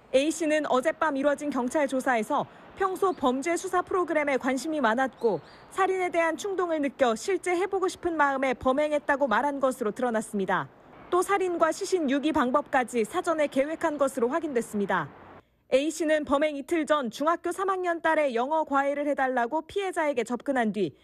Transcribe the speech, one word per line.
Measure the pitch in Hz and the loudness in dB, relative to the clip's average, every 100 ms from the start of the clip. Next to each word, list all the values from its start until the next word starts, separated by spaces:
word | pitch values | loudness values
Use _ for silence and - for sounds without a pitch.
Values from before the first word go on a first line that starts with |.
| - | 0
A씨는 | 262 294 311 311 311 294 | 2 2 0 0 0 2
어젯밤 | 254 285 311 320 277 | 2 0 0 -2 2
이뤄진 | 285 285 294 | 0 0 -2
경찰 | 262 247 320 277 | -2 -2 0 0
조사에서 | 262 254 240 214 277 175 - - - | 0 0 0 0 -2 -2 -10 -20 -4
평소 | 381 370 381 | -2 2 0
범죄 | 320 269 254 277 339 | 2 0 0 0 -2
수사 | 381 370 | 0 -2
프로그램에 | 359 392 339 311 285 262 | 0 -2 0 0 0 0
관심이 | 254 262 294 311 | 0 -2 -2 0
많았고 | 240 226 262 - 233 175 - - - | 0 2 -2 0 -2 -2 -6 -20 -14
살인에 | - 381 381 359 | -2 0 2 0
대한 | 339 330 320 | 0 0 0
충동을 | 415 381 359 320 | -4 -2 -2 0
느껴 | 285 - 254 220 | -2 2 2 2
실제 | - 370 - 349 | -2 -2 0 -2
해보고 | 381 392 359 | 0 -2 -2
싶은 | - 349 330 | -4 -4 2
마음에 | 285 269 269 | 2 2 -2
범행했다고 | 247 262 262 302 294 285 285 269 | 0 0 2 2 0 0 0 2
말한 | 208 294 285 | 2 0 0
것으로 | 262 254 214 | -2 0 -4
드러났습니다. | 208 247 220 214 208 185 180 135 - - - - | -2 -2 -2 -4 -4 0 -2 -2 -12 -20 -20 -2
또 | 359 | 0
살인과 | 370 392 370 339 320 | 2 2 0 2 0
시신 | 320 381 370 302 | 0 -2 0 0
유기 | 277 285 | 0 0
방법까지 | 311 247 269 285 247 240 247 214 | 0 2 0 2 0 0 0 -2
사전에 | 359 349 320 294 | -2 -2 0 0
계획한 | 262 285 320 330 294 | 0 -2 0 -2 0
것으로 | 277 269 233 | 0 2 0
확인됐습니다. | 311 320 247 226 214 196 190 143 - - - _ _ _ | 0 -2 -4 -2 -4 0 0 -2 -10 -20 -20 _ _ _
A씨는 | 262 294 302 320 311 277 | 2 2 -2 2 2 2
범행 | 277 311 285 | 2 2 -2
이틀 | 269 330 302 | -4 -2 2
전 | 302 247 | 0 0
중학교 | - 294 339 339 | -2 0 0 -2
삼 | 349 381 | -4 -2
학년 | 381 359 339 | -2 -2 0
딸의 | 320 311 294 226 | 0 2 2 0
영어 | 254 320 311 | 0 0 0
과외를 | 277 277 285 294 | 0 0 0 -2
해달라고 | 277 262 254 233 302 | 0 0 0 0 -2
피해자에게 | 311 403 392 349 302 240 | -4 -4 -4 0 0 0
접근한 | 220 240 - 262 226 | -2 -4 -2 0 0
뒤 | 202 175 - | 0 -2 -4